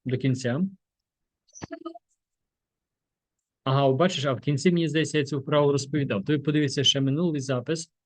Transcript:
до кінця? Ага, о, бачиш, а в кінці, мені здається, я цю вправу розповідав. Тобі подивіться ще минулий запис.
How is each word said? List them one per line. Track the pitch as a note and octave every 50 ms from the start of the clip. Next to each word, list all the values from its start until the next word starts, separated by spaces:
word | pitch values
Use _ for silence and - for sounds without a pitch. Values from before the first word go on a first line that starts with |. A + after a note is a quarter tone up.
| _
до | B2+ B2 A#2+
кінця? | - C3+ B2+ B2+ - A#2+ A#2+ D3 F#3+ G3 - - _ _ _ _ _ _ _ _ _ _ _ _ _ _ _ - - - E4 E4+ E4 E4 E4 - - _ _ _ _ _ _ _ _ _ _ _ _ _ _ _ _ _ _ _ _ _ _ _ _ _ _ _ _ _ _ _ _
Ага, | C3+ C3+ C#3 C#3 C3+
о, | C3
бачиш, | C3 E3 F#3+ F#3 C#3 C3
а | C#3+ C3
в | -
кінці, | - C#3+ D3 C3 - F#3
мені | F3 E3+ E3 D3+
здається, | C#3+ D#3+ D3+ D3+ - D3+
я | C#3
цю | C#3+ D#3 C#3
вправу | C3+ - D3 D3 D3 C#3+
розповідав. | C#3+ C#3 C#3 C3+ C#3+ D3 C#3 B2+ A#2 G2 G2
Тобі | - D3+ C#3+ C3
подивіться | D#3 D3 D3+ D3+ C3+ C3+ D3 C3
ще | - - C#3
минулий | C3+ C3+ C3+ D3+ F3+ F3 D3+ C#3+
запис. | C3 C#3 C3 B2 B2 - E3 D#3+ - - _ _ _